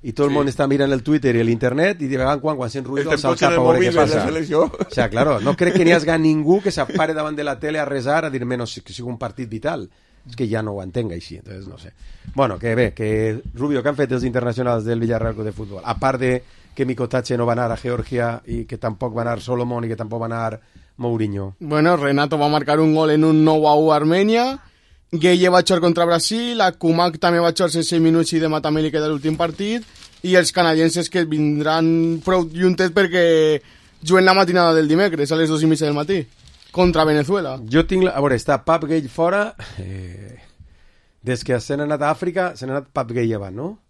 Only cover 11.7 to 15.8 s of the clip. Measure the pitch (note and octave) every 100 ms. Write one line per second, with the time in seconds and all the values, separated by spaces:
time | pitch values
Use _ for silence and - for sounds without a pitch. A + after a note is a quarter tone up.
11.7 | E2+ - _ - - - - C3+ F2+ A#2
12.7 | A2+ A#2 - G#2+ G#2+ A2 A2 - A#2 C#3+
13.7 | C3+ B2 C#3 C#3 B2+ B2 A#2+ A#2+ A2+ B2
14.7 | A#2 G#2+ A#2 A#2 A2+ A2+ G#2+ G#2+ G2 G#2+
15.7 | G2